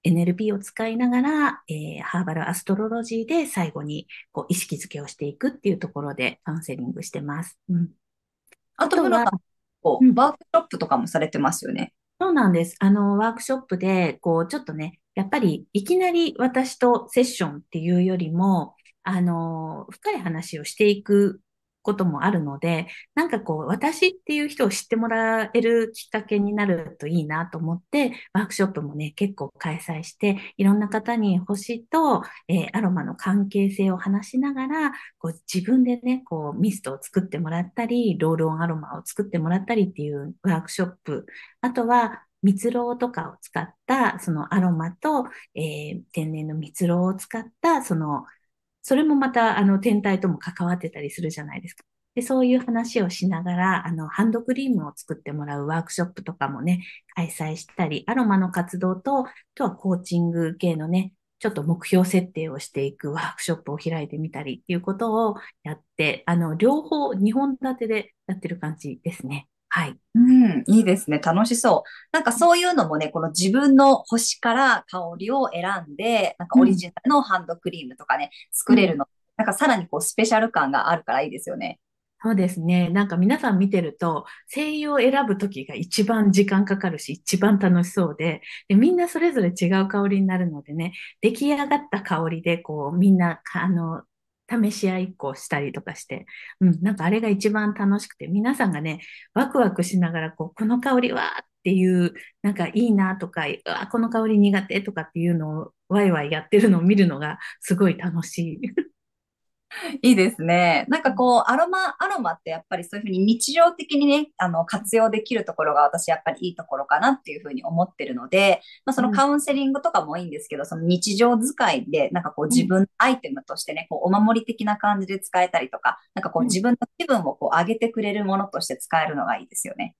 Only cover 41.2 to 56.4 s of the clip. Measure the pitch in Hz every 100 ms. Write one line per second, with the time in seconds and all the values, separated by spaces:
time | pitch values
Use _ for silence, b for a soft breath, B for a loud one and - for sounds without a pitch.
41.2 | - B B _ 254 247 233 247 226 -
42.2 | _ _ 196 196 240 240 240 240 240 202
43.2 | 160 - - - 165 _ - 269 220 180
44.2 | - 156 - 196 185 160 165 175 311 294
45.2 | 254 B B - 156 151 151 185 - -
46.2 | 156 156 156 156 147 - 175 175 180 190
47.2 | - 226 220 _ 339 311 - 165 151 143
48.2 | B B _ _ _ _ - 269 311 285
49.2 | 269 247 226 - 196 196 233 208 202 185
50.2 | 185 165 - - 175 180 165 - 147 -
51.2 | 160 156 147 - 175 - _ _ _ -
52.2 | 247 262 254 247 247 233 233 233 185 -
53.2 | 180 165 180 175 185 180 170 160 156 -
54.2 | 226 233 233 254 269 208 147 - - 160
55.2 | - 151 147 143 143 165 165 - 175 -
56.2 | - 170